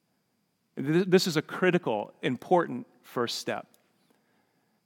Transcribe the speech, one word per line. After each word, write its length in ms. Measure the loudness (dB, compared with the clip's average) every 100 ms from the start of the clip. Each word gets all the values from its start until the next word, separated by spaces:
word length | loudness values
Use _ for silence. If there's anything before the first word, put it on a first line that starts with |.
| _ _ _ _ _ _ _ -8
Th-, 300 | 0 0 4
this 200 | 4 2
is 100 | -2
a 40 |
critical, 720 | -4 0 2 2 0 -4 -6 -6
important 640 | -4 -4 2 2 2 -6 -12 _
first 360 | -10 -4 -4 -4
step. 280 | -6 -8 -10 _ _ _ _ _ _ _ _ _ _ _